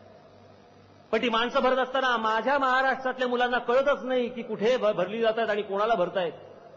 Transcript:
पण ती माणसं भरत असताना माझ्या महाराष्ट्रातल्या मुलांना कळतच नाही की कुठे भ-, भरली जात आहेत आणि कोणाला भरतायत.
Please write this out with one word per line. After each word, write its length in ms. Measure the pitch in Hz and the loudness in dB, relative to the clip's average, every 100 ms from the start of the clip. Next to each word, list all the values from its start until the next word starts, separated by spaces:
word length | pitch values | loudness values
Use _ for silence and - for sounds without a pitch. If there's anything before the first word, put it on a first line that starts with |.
| - - - - - - - - - - - | -20 -20 -20 -20 -20 -20 -20 -20 -20 -20 -4
पण 100 | 220 | -2
ती 60 | 240 | 0
माणसं 320 | 226 240 269 | 0 0 2
भरत 180 | 254 254 | 2 2
असताना 380 | 254 269 262 233 | 0 0 0 0
माझ्या 420 | 220 226 226 277 | 0 0 0 0
महाराष्ट्रातल्या 720 | 262 254 269 247 262 254 254 | 2 2 2 0 -4 -2 -2
मुलांना 300 | 240 247 247 | 0 0 0
कळतच 460 | 240 247 277 233 | 2 2 4 0
नाही 240 | 247 254 240 | 0 -2 -2
की 140 | 233 | -4
कुठे 340 | 226 214 214 247 | -8 -2 0 2
भ-, 160 | 208 | 2
भरली 280 | 175 185 226 | 0 -2 0
जात 120 | 226 220 | 0 2
आहेत 140 | 220 | 0
आणि 120 | 214 | -2
कोणाला 320 | 202 196 220 | -2 -2 2
भरतायत. 380 | 196 170 190 170 - - - - | 2 0 0 -4 -6 -18 -20 -20